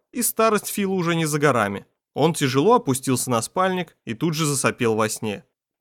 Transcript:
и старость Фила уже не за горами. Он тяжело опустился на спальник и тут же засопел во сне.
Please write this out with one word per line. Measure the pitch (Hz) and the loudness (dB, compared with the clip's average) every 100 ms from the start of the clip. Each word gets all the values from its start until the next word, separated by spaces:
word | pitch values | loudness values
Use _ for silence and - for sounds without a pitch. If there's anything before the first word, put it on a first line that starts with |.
| _ | _
и | - | -4
старость | 226 - 226 208 - | -4 0 2 2 -2
Фила | - 196 | -4 -2
уже | 190 165 165 | -2 0 0
не | 160 | 0
за | 151 | 2
горами. | 147 120 101 98 - _ _ | 2 2 0 -4 -12 _ _
Он | - 156 | 0 0
тяжело | 165 139 131 175 | 2 0 2 4
опустился | 240 185 127 - 123 - | 4 2 -2 -2 -2 0
на | 117 | -2
спальник | - - 190 185 170 _ | -2 -2 -2 -2 -6 _
и | - | -12
тут | 110 165 | -4 -2
же | 156 156 | 0 -2
засопел | 139 123 107 117 | 0 -2 0 0
во | 110 110 | 2 0
сне. | - 110 98 - _ _ _ | -2 -6 -8 -12 _ _ _